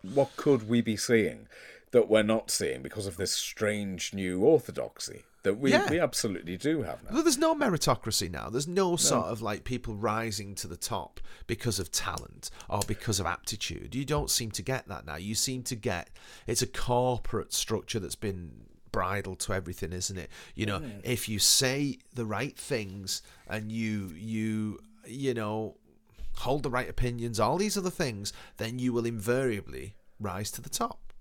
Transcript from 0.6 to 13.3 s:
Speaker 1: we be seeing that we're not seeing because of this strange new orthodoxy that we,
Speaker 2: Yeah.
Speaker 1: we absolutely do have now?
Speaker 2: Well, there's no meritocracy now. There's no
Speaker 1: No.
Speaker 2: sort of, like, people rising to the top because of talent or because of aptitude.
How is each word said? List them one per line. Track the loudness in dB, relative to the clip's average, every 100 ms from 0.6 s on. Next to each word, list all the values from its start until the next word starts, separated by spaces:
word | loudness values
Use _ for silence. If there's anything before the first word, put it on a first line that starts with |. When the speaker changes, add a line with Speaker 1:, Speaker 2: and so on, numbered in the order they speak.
| 6
Speaker 1:
we | 4
be | 4 0
seeing | 4 6 6 0 -14 -20 -20 -20 _
that | 6 8
we're | 6
not | 8 2 2
seeing | 0 0 -2
because | -6 -6 -6
of | -2
this | -2
strange | -2 -4 -2 0 0 -4 -4 -4
new | -2 -2 4
orthodoxy | 8 6 4 -6 -6 -8 -10 -10 -18 _
that | 0 4
we, | 6
Speaker 2:
Yeah. | 6 6
Speaker 1:
we | 2
absolutely | 2 0 -2 -4 -6 -2
do | 0 0
have | -2 -8
now? | -2 2
Speaker 2:
Well, |
there's | 4 4
no | 4 4
meritocracy | 2 2 2 2 0 -2 -2
now. | -6 -4
There's | -2 0
no | 2 4
Speaker 1:
No. | 4
Speaker 2:
sort | 4 4 2
of, | -4
like, | -4 -4 -4
people | -4 -4 -2
rising | 0 0 -2 -4 -8 -10
to | -8
the | -8
top | -4 -4 -6 -10 -10 -10 -6
because | -2 0 -2
of | -2
talent | -2 -2 -4 -8 -12 -14 -12 -4
or | -2 0
because | -2 0 0
of |
aptitude. | 0